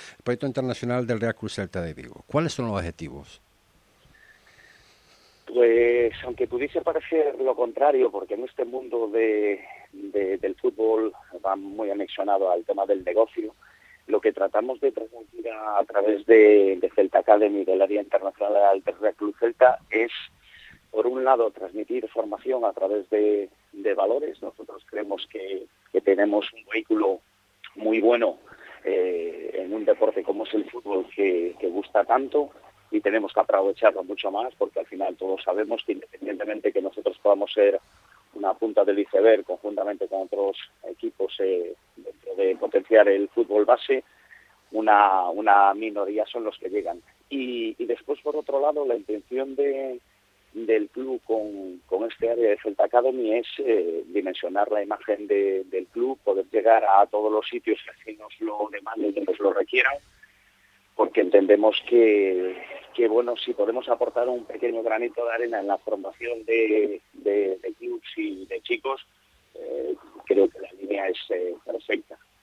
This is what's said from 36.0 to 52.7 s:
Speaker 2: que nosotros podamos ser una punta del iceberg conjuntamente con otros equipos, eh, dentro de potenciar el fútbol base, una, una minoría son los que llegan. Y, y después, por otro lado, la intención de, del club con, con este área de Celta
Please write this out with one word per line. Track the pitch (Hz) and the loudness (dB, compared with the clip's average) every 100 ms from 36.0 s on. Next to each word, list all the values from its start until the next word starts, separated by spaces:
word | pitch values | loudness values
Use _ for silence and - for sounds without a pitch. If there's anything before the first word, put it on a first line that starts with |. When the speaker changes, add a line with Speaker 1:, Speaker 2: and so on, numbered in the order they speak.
| - - 104 95 104 107 104 | -10 -14 -10 -8 -8 -4 -2
Speaker 2:
que | 98 | 0
nosotros | 95 - 98 - | -2 -4 -6 0
podamos | 104 101 104 | 2 2 0
ser | - 101 98 - _ _ _ _ | 4 4 4 -4 _ _ _ _
una | - 98 | -6 -4
punta | - 113 104 | -2 0 2
del | 101 101 | 2 2
iceberg | 98 98 110 107 | 0 4 6 6
conjuntamente | - 90 104 104 101 98 92 | 2 -8 -8 -6 -6 -6 -6
con | 95 | -6
otros | 92 101 98 - - _ 92 | -4 -2 -2 -4 -12 _ -16
equipos, | 90 - - 95 - | -10 -10 -6 -6 -2
eh, | 95 90 87 87 _ - | -2 -2 -4 -10 _ -20
dentro | - - 95 95 | -18 -16 -8 -2
de | 95 | 0
potenciar | 92 101 101 - 110 101 | 0 -2 -2 6 6 6
el | 98 101 | 4 0
fútbol | - 110 104 | -2 0 2
base, | 104 120 - 131 - _ _ - _ _ _ | 4 2 2 -2 -4 _ _ -20 _ _ _
una, | 110 110 104 101 95 90 | -2 4 6 6 4 0
una | 90 107 101 98 | 0 4 6 6
minoría | 101 110 101 98 107 104 | 2 -4 -4 -4 -2 -4
son | 120 | -6
los | 110 - | -8 -8
que | - | -6
llegan. | 101 85 - - _ - | -4 -4 -8 -14 _ -10
Y, | 139 127 120 113 - | -8 -6 -6 -6 -6
y | 120 | -4
después, | 117 - 147 | -4 -6 -6
por | 151 151 | -6 -6
otro | 143 139 | -4 0
lado, | 143 147 139 | 0 0 -2
la | 117 | -4
intención | 98 107 - 127 139 135 | -4 -8 -6 -6 -4 -2
de, | 143 135 135 123 _ _ _ _ _ | -2 -2 -6 -10 _ _ _ _ _
del | 107 110 110 104 | -8 0 0 0
club | - 131 123 | -6 -6 -6
con, | - 110 107 101 92 90 - | -4 -4 -4 -10 -12 -14 -4
con | 92 113 | -4 -4
este | - 113 | -4 -2
área | 117 113 | 2 2
de | 104 | 2
Celta | 110 | -2